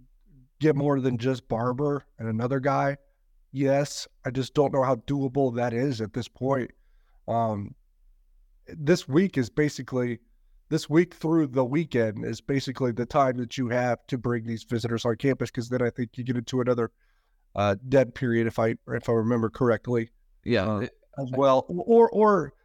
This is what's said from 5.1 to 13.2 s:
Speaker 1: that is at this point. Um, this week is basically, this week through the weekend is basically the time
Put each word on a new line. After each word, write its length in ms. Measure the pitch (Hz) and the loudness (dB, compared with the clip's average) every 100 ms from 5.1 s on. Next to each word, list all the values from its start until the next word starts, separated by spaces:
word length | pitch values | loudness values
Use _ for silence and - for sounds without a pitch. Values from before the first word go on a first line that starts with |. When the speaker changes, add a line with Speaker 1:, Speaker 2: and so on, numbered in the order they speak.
| 143 135 131 135 120 | -2 -2 0 0 0
Speaker 1:
that 160 | 120 | -2
is 280 | 117 143 117 | 0 -2 -2
at 120 | 104 | -6
this 160 | - 113 | -6 -8
point. 420 | - 127 131 - - _ _ _ _ - | -6 -2 -2 -4 -10 _ _ _ _ -4
Um, 480 | 117 113 104 101 - _ _ _ _ _ _ _ _ - | -2 -2 -4 -8 -14 _ _ _ _ _ _ _ _ -20
this 400 | 165 143 180 - | -4 2 2 2
week 280 | 139 190 147 | 0 2 0
is 140 | 117 | -2
basically, 720 | - 151 - 123 127 123 117 _ _ _ _ - | 0 -2 -2 -6 -4 -2 -6 _ _ _ _ -6
this 220 | 151 - | -4 0
week 240 | 151 175 | 2 2
through 320 | - 160 165 147 | -2 0 2 2
the 180 | 127 | 0
weekend 600 | 123 147 160 123 113 107 | 0 0 -2 0 0 -2
is 160 | 113 117 | -6 -8
basically 500 | - 139 135 120 127 | -4 -4 -4 -4 -2
the 160 | 117 117 | -2 -2
time 300 | 156 | 2